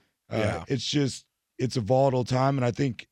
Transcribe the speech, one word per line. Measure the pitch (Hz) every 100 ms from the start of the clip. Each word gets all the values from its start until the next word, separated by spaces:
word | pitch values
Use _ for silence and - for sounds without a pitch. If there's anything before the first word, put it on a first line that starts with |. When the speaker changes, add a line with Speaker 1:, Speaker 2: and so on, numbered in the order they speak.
| _ _ -
Speaker 1:
Uh, | 113
Speaker 2:
Yeah. | 104 85 82
Speaker 1:
it's | 131 -
just, | 147 139 - - _ _ -
it's | 127 131
a |
volatile | 101 131 139 127
time, | 120 127 135 139
and | 120
I |
think | - 139 110 -